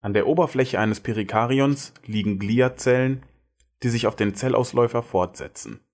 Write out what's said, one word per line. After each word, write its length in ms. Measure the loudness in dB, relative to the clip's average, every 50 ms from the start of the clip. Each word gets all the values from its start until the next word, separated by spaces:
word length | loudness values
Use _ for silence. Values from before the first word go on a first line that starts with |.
An 120 | -6 0
der 140 | 0 2 2
Oberfläche 540 | 2 2 2 2 0 2 -2 0 0 0 0
eines 180 | 0 0 0 -2
Perikardions 960 | -4 -6 -4 -4 -4 0 0 0 2 2 2 2 2 2 0 -2 -6 -14 _ -20 _
liegen 360 | -6 -4 -2 0 0 -2 -2
Gliazellen, 840 | 0 0 2 4 4 2 0 0 2 2 2 4 2 0 -2 -4 -8 -18 _ _ _ _ _ _ _ _ _ _ -2
die 60 | -2
sich 180 | 0 0 0 -2
auf 80 | 0
den 180 | 0 -2 -2 -2
Zellausläufer 680 | -2 -2 0 2 2 0 0 2 0 0 2 0 -4 -6
fortsetzen. 760 | 0 0 0 0 0 -4 -12 -14 -14 _ -14 -14 -14 -14 -18 _ _